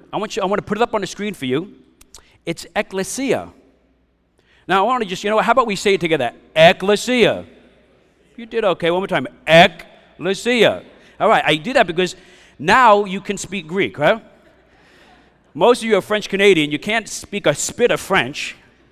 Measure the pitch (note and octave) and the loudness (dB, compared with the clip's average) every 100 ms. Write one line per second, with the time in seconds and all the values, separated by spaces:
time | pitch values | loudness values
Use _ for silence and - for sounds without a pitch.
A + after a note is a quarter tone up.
0 | _ D3+ G#3 G#3+ F#3+ G3+ - G#3 A#3 G#3+ | _ -8 -8 -4 -2 -2 -4 -2 -2 -2
1 | F#3 - G#3 F3+ B2+ C#3 F#3 - _ _ | -6 -8 -10 -6 -4 -4 -4 -14 _ _
2 | _ - _ _ - E3 - G3+ G#3+ F#3+ | _ -20 _ _ -10 -10 -8 -8 -6 -6
3 | F#3 - C4 B2 E2+ - _ _ _ _ | -6 -6 -4 -4 -6 -16 _ _ _ _
4 | _ _ _ _ _ _ - F#3+ G#3 B3+ | _ _ _ _ _ _ -4 0 0 -2
5 | G3 F3+ G3+ G#3+ F#3+ A#3+ A#3 F#3+ G#3 G3 | -4 -6 -2 0 2 2 0 -2 0 0
6 | E3+ D#3 A#2 - _ D#3+ E3 F#3 F#3+ G#3 | 0 -2 -2 -8 _ 4 6 6 0 -2
7 | - B3 E3+ F#2+ F2 - _ _ _ _ | 0 2 2 0 -8 -20 _ _ _ _
8 | _ _ _ - A#3 A3+ G#3 E3 E3 F3 | _ _ _ -20 -8 -2 0 0 0 0
9 | F#3+ E3 B2+ - - E3 G3+ - - - | -2 -2 -4 -6 4 6 6 2 -20 -20
10 | _ - E3 G3 A#3 B3 D#3+ F#2 - - | _ -8 -6 -4 0 2 2 2 -8 -20
11 | _ - F#3 F3+ C#3+ D#3 E3 C4 F3+ E3+ | _ -2 2 2 2 0 0 0 0 -2
12 | F3+ - - - _ - D3+ A#3+ A#3+ G#3 | -4 -6 -20 -20 _ -6 2 4 6 4
13 | G#3 F#3+ G3 G3 E3 G3 D#3 F#3+ B2+ - | 2 -6 -8 -8 -8 -10 -6 -4 -4 0
14 | D#3 A3 - _ _ _ _ _ _ _ | 0 0 -6 _ _ _ _ _ _ _
15 | _ _ _ _ _ C#3+ G#3 A#3+ A3+ G3 | _ _ _ _ _ 0 2 2 0 0
16 | - G#3 - G3 G3+ E3 D3 D3 G#3 A3+ | 0 -4 -4 2 4 4 2 -4 -4 -6
17 | G3 - - G3+ D#3+ C#3+ - - A#3+ D#3 | -6 -12 -10 -4 -2 -2 -4 0 0 0
18 | - F#3 B2 D3 - - _ _ _ | -2 -2 -2 -6 -12 -14 _ _ _